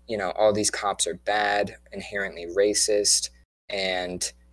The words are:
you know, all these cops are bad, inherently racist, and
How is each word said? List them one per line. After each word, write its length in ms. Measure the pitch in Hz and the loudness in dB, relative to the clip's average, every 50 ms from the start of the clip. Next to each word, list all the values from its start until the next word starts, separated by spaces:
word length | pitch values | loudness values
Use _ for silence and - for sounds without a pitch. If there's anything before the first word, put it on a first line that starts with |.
| _ | _
you 100 | - 113 | -6 -4
know, 140 | 101 98 90 | -4 -4 -4
all 200 | - - 107 107 | 0 4 4 4
these 180 | 101 104 104 - | 4 4 0 0
cops 380 | - - 107 101 95 - - | -2 0 -2 -2 0 0 -2
are 80 | 87 85 | -4 -4
bad, 640 | 90 - - 208 214 208 - - - - - - - _ - - | -4 -2 0 0 2 2 2 2 0 0 -2 -4 -14 _ -14 -14
inherently 520 | 98 95 - 104 101 98 95 - 85 85 | -12 -12 -6 -6 -4 -4 -4 -6 -10 -10
racist, 840 | 85 85 98 101 107 101 - - - 104 104 101 98 - - - - - - _ _ _ _ _ - | -2 2 4 4 4 4 2 2 2 2 2 4 4 2 2 0 -4 -12 -20 _ _ _ _ _ -6
and 640 | 104 98 95 95 92 90 90 90 90 87 - - - _ _ _ | -4 -2 -2 -2 -2 -2 -4 -4 -6 -6 -6 -8 -8 _ _ _